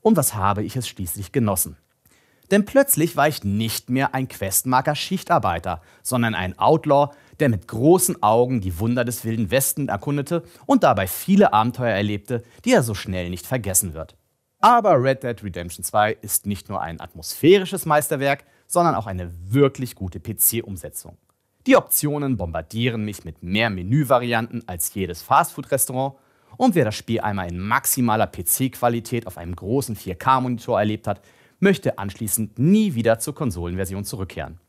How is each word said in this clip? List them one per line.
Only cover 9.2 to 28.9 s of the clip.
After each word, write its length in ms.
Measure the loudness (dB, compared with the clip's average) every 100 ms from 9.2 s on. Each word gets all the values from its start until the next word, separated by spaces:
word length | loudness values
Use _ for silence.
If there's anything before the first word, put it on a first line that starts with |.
Wilden 280 | -4 -2 0
Westen 340 | 0 0 -4 -4
erkundete 560 | -4 -4 -4 -2 -6 -6 -20 2
und 160 | 4
dabei 240 | 6 4 0
viele 460 | -4 2 6 6
Abenteuer 420 | 6 2 0 0
erlebte, 480 | 0 0 -4 -4 -6 -6 -8
die 80 | 2
er 100 | 2
so 120 | 2
schnell 360 | -4 -4 -4 -4
nicht 160 | -8 -6
vergessen 480 | -4 -2 -2 -2
wird. 220 | -8 -14 _ _ _ _ _
Aber 400 | 4 6 6 4
Red 200 | 4 0
Dead 200 | -4 -8
Redemption 420 | -8 -8 -10 -10
zwei 280 | -2 2 2 0
ist 240 | -6 -6
nicht 240 | -4 -6 -6
nur 140 | -8
ein 180 | -8 -10
atmosphärisches 840 | -14 -14 -14 0 6 6 4 -6 2
Meisterwerk, 580 | 2 2 -2 -2 -2 _ _ _
sondern 280 | 2 2
auch 120 | 2 -4
eine 240 | -8 -8 -12 -2
wirklich 480 | 2 2 2 -10
gute 260 | -8 -10 -10
P-C-Umsetzung. 960 | -12 -2 -2 -2 -6 -12 -12 -14 -18 -20 _ _ _ _ 4
Die 100 | 4
Optionen 600 | 4 -2 -2 -2 -2 -4
bombardieren 680 | -4 -8 -8 -4 -4 -2
mich 220 | -8 -10
mit 180 | -14 -14
mehr 280 | -4 0 0
Menüvarianten 1000 | -2 -2 0 4 2 2 -2 -2 -8 -10
als 240 | -8 -8
jedes 300 | -4 -6 -6
Fastfood-Restaurant 960 | 0 2 2 -6 -4 -4 -2 -2 -4 -6 _ _ _ 0
und 160 | 2
wer 100 | 4
das 100 | 0
Spiel 260 | -2 -4 -2
einmal 280 | -2 -4 -6
in 100 | -8
maximaler 680 | 0 0 0 0 2 2 0
P-C-Qualität 1000 | -2 -6 -2 -2 0 -2